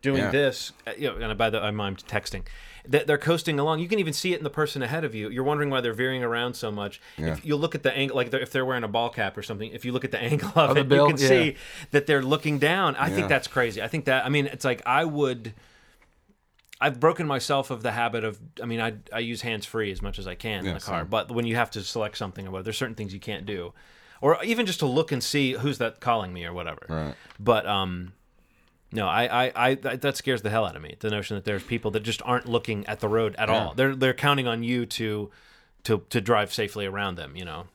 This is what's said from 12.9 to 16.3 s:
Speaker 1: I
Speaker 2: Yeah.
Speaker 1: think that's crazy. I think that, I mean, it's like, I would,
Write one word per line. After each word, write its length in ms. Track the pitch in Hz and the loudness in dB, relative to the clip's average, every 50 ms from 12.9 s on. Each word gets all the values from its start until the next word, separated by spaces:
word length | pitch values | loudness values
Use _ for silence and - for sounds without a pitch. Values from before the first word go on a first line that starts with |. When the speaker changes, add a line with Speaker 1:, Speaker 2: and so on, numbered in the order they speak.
| 135 | 2
Speaker 1:
I 120 | - 139 151 | 2 0 2
Speaker 2:
Yeah. 80 | 190 | 2
Speaker 1:
think 120 | - - - | 2 2 4
that's 200 | 156 135 - - | 2 2 2 0
crazy. 340 | - 135 123 117 107 110 101 | 0 2 0 2 0 -4 -6
I 60 | 113 | -4
think 180 | - 160 - | -4 -2 2
that, 180 | - 131 131 - | 2 2 2 2
I 60 | 123 | 2
mean, 160 | 143 147 139 | 2 2 2
it's 180 | - - - - | 0 -4 -2 0
like, 160 | 139 123 - - | 0 0 0 0
I 180 | 120 123 143 165 | 2 2 4 4
would, 480 | 165 151 147 143 131 127 120 110 113 104 - - _ _ - _ _ _ _ _ _ _ _ _ _ | 2 2 2 2 2 0 -2 -8 -14 -16 -16 -20 _ _ -20 _ _ _ _ _ _ _ _ _ _